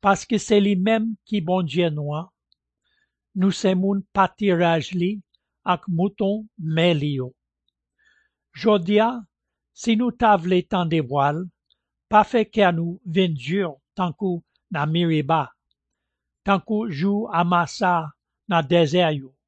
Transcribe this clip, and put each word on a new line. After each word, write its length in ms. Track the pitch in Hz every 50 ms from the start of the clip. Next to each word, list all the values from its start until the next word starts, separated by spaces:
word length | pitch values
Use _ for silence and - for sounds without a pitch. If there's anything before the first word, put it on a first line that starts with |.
Parce 240 | - 202 196 190 -
que 140 | _ 233 202
c'est 220 | - - 220 208
lui-même 560 | 202 202 202 180 185 220 226 226 220 226 220 - _
qui 160 | _ 214 208
bon 220 | 160 160 180 185
Dieu 280 | 185 151 123 175 175 170
nous. 220 | 151 147 147 143 147 151 175 - _ _ _ _ _ _ _ _ _ _ _ _ _ _ _ _ _ _ _ _ _
Nous 160 | 196 185 196
c'est 240 | 180 - - 196 190
moun 280 | 180 190 196 202 196 190 _
pâtirage 800 | _ 202 190 - _ _ 214 202 180 165 175 170 165 165 - -
li, 280 | 190 180 170 185 214 202 - _ _ _ _ _ _ _ _
ak 240 | - 180 - - -
mouton 600 | 175 165 180 196 196 - 214 196 202 220 214 214 _ -
men 380 | 165 160 156 160 165 175 170
li 180 | 147 147 147 143 131
yo. 160 | 127 127 _ _ _ _ _ _ _ _ _ _ _ _ _ _ _ _ _ _ _ _ _ _ _ _
Jodi 460 | _ - - 220 214 202 165 175 208 208
a, 200 | 220 233 254 240 208 _ _ _ _ _ _ _ _ _ _
si 220 | - - 233 226
nous 140 | 214 247 247
ta 260 | 233 _ 247 220 208
vle 260 | 185 160 180 185 180 175
tande 320 | _ - 185 180 160 165 165 147
voile, 380 | 120 135 143 139 143 147 160 185 175 _ _ _ _ _ _ _ _ _ _ _ _
pa 160 | 220 214 208
fè 220 | - - 233 220 220
kè 240 | - 226 202 185 175
nous 260 | 165 170 170 170 - _
vin 240 | 185 156 190 190 180
dur 480 | 160 135 120 131 170 202 196 165 143 _ _ _ _
tant 180 | - 185 175
que 280 | 147 _ 208 190 175 170 _ _ _ _ _ _
na 140 | - 147 143
Meriba, 640 | 151 156 170 175 165 160 151 143 135 160 160 143 - _ _ _ _ _ _ _ _ _ _ _ _ _ _ _ _ _ _
tant 160 | _ - 196 185
que 300 | - - 220 208 220 226
jou 380 | 156 135 165 196 202 202 220 -
Amasa 800 | 202 165 175 170 180 175 165 - - - 214 180 175 170 160 151 - _ _ _ _ _ _ -
na 140 | 190 165
désert 500 | 156 131 170 170 165 143 147 180 175 160
yo. 220 | 156 143 135 131 _ _ _